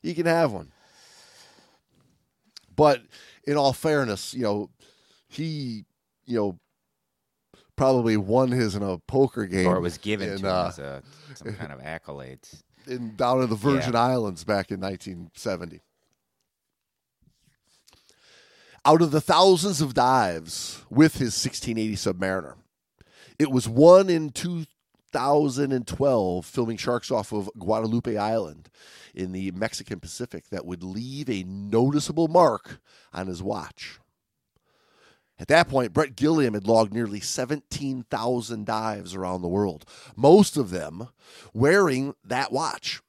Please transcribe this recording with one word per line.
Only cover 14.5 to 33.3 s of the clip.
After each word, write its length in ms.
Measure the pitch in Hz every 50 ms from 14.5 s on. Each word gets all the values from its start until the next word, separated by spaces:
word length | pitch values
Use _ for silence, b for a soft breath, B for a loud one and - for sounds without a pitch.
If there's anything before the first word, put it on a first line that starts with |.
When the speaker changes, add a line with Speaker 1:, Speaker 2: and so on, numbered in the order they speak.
| 107 98 92 _
Speaker 1:
in 100 | 104 92
nineteen 520 | 95 95 98 90 - 101 92 85 87 82 _
seventy. 480 | - - 113 95 85 90 85 80 85 _ _ _ _ _ _ _ _ _ _ _ _ _ _ _ _ _ _ _ _ _ _ _ _ _ _ _ _ _ _ _ _ _ _ _ _ _ _ _ _ _ _ b b b b b b b b b b b b b b b b b b b
Out 160 | 139 156 165
of 100 | 170 156
the 100 | 139 156
thousands 580 | - - 170 160 185 196 185 165 165 208 185 139
of 120 | 156 139 120
dives 880 | 135 123 127 131 127 110 92 85 82 80 87 - - - - - - - _
with 260 | - 120 156 156 -
his 160 | - 131 117 -
sixteen 440 | - - 131 - - - 123 113
eighty 180 | 113 110 110 104
Submariner, 600 | 92 - 104 92 87 95 95 95 95 80 67 64 _ _ _ _ _ _ _ _ b b b b b b b b _
it 100 | 156 143
was 180 | 131 127 117
one 420 | 113 110 123 151 170 180 190 196 190
in 200 | 175 165 156 147
two 340 | 120 - - 175 175 170 156 _ _ _ _ _ _ _ _ _
thousand 600 | - 143 127 139 143 147 151 143 123 135 143 135
and 160 | 135 127 117
twelve, 580 | - - - 139 143 131 113 98 90 90 92 85
filming 300 | - - - 120 113 113
sharks 320 | 104 - - 120 120 - -
off 220 | 131 110 104 -
of 180 | 110 104 98 101 -
Guadalupe 600 | 110 90 87 107 110 113 110 113 120 - 123 110
Island 520 | 104 101 107 113 113 98 76 76 78 - _ B B B B B B B B B
in 160 | - 92 92
the 200 | 92 92 95 95
Mexican 480 | 90 92 104 110 - - - - 107 87
Pacific, 500 | - 82 - - 120 - - 85 _ _
that 160 | - 92 -
would 180 | 87 90 85 90
leave 460 | 92 95 107 120 131 135 143 147 131
a 140 | 117 95 92
noticeable 840 | 92 95 98 101 101 104 113 127 135 143 147 143 - 147 156 165
mark 540 | 156 160 180 175 143 113 101 _ - - - b b b b b b b
on 140 | 90 95
his 140 | 95